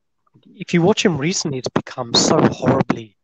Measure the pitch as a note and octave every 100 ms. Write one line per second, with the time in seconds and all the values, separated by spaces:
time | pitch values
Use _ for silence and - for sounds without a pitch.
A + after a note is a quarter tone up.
0 | _ _ _ _ - - - E3+ F3 A3
1 | G#3 D3 D#3 F#3+ D#3+ C3 - - - -
2 | A#2+ - - D#3+ A2 - B2+ C3+ - A#2
3 | A2 _